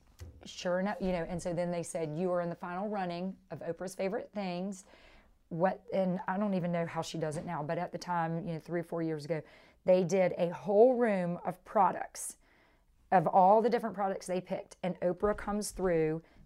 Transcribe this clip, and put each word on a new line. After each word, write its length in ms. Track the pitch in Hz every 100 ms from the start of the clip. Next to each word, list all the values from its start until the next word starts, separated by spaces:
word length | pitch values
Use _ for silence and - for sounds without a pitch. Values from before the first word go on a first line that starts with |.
| _ - - - -
sure 340 | - 180 180
enough, 160 | 190 -
you 120 | 185
know, 120 | 180 165
and 120 | 175
so 140 | 180
then 160 | 165 175
they 120 | 175
said, 300 | 160 170 160
"You 160 | 151 180
are 100 | 175
in 80 | 170
the 40 |
final 320 | 170 180 180 208
running 460 | 208 180 170 190 190 _
of 100 | 160
Oprah's 340 | 165 170 175
Favorite 340 | - 190 190 -
Things." 500 | 208 190 175 196 190 - - - - _ _ _
What, 320 | 160 190 - -
and 280 | 196 185 180 -
I 80 | 185
don't 180 | 208
even 160 | 185 175
know 160 | 170 165
how 160 | 165
she 160 | 160 165
does 180 | 156 151
it 80 | 170
now, 160 | 160
but 140 | 151 170
at 120 | 175
the 60 | 170
time, 480 | - 175 165 165 170
you 60 |
know, 80 | 160
three 200 | - 170
or 40 |
four 180 | 165 170
years 220 | 165 156
ago, 180 | 147 160 - - - _
they 200 | - 185
did 280 | 175 190 180 -
a 100 | 175
whole 440 | 170 160 196 247
room 460 | 240 240 190 175 175
of 180 | - -
products, 720 | - 220 180 - - - - - _ _ _ _ _ _ _
of 160 | 190 160
all 340 | 196 185 220
the 80 | 220
different 280 | 220 220 185
products 320 | 196 190 -
they 120 | 180
picked. 360 | 180 185 - -
And 100 | 185 -
Oprah 360 | 175 180 208 208
comes 360 | - 208 208
through 500 | - 185 165 156 160 - -